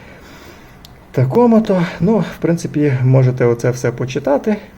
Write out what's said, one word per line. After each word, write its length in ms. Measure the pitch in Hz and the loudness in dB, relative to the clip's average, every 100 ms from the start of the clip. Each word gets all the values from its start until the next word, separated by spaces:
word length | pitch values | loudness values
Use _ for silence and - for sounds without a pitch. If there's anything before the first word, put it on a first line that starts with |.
| - - - - - - - - - - - | -20 -20 -20 -20 -20 -20 -20 -20 -20 -20 -8
такому-то. 720 | 139 131 233 240 220 220 185 175 - | -4 0 2 4 4 2 0 -2 -2
Ну, 180 | 175 220 | 0 0
в 180 | - - | -2 -4
принципі, 540 | 165 170 135 151 147 127 | -2 -2 -4 -2 0 0
можете 420 | 127 131 131 123 120 | 2 4 2 2 0
оце 260 | 117 127 | 0 -2
все 200 | 123 123 | -2 -4
почитати. 680 | 113 131 147 131 277 220 202 - | -4 -6 -4 -2 0 0 -4 -6